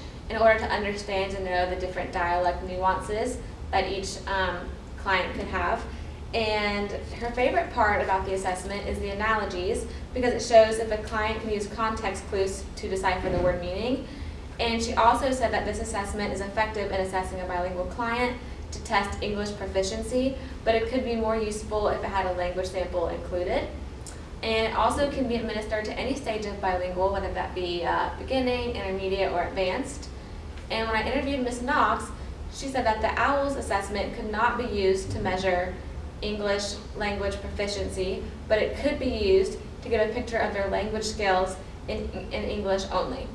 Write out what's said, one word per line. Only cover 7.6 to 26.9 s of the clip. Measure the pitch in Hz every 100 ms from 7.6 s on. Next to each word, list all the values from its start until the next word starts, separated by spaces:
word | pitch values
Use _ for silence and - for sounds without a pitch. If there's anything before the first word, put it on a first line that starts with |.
| -
part | 247 214 208
about | 196 190 185
the |
assessment | 190 190 180 196 202 202
is | 202
the | 202
analogies, | 196 220 214 196 180 185 247 - - -
because | 247 240
it | -
shows | - 226 220 226
if | 220
a | 208
client | - 220 214 220
can | 220
use | 202 202
context | - 214 214 202 190 -
clues | 202 190 - - -
to | 196
decipher | 190 190 185 185
the | 180
word | 180 180
meaning. | 175 190 240 262 - - - - - -
And | 233 226
she | 226
also | - 233 254 277
said | 254 220
that | 208 208
this | 208
assessment | 226 202 202 208 202
is | 190
effective | 202 220 214 214 196
in | 196
assessing | 190 190 185 185
a | 180
bilingual | 180 180 180 185
client | - 233 240 247 247 - - -
to | - -
test | 202 202 -
English | 208 202 202 -
proficiency, | 196 190 190 220 226 254 262 262 - -
but | 226 226
it | 226
could | 254
be | 233 226
more | 220 226
useful | 208 208 - 214 208
if | -
it | -
had | 196 185
a |
language | 180 180 180 185
sample | 185 175 180 170
included. | 170 - 180 185 262 - - - - - - - -
And | 226 220 220
it | 220
also | 233 269 285
can | 285 233
be | 233
administered | 226 220 214 214 214
to |
any | 214 240
stage | 269 240 214 202
of | 202
bilingual, | 190 180 180